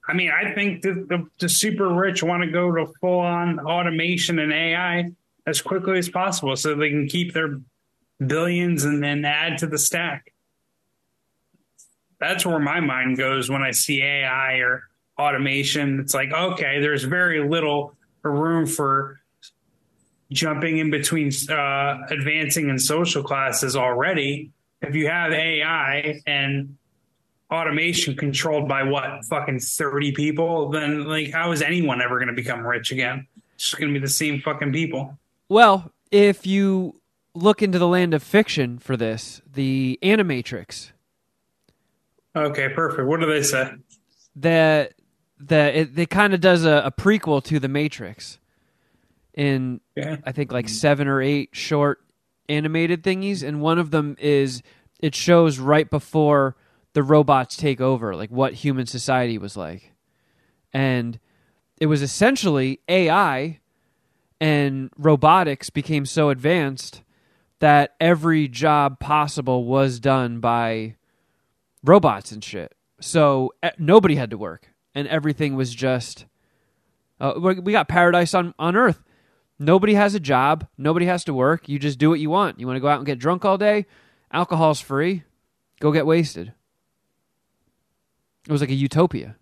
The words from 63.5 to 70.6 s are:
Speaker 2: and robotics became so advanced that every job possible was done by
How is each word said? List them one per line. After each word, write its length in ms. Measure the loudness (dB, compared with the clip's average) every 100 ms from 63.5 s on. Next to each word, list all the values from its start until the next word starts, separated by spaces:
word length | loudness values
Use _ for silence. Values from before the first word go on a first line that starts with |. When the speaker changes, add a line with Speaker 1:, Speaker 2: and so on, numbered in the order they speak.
| -10 _ _ _ _ _ _ _ _
Speaker 2:
and 500 | 2 2 2 -2 -8 0
robotics 720 | 2 4 6 6 4 -4 -6
became 360 | -6 -2 -2 -2
so 240 | 0 2
advanced 720 | 2 2 2 0 -4 -14 -18 _ _ _ _ _ _
that 360 | 6 6 4 _
every 480 | 2 4 4 2 0
job 520 | 0 2 4 2 -2
possible 640 | -2 0 0 -2 0 0
was 340 | 2 2 2 0
done 400 | 0 2 0 -2
by 540 | 0 0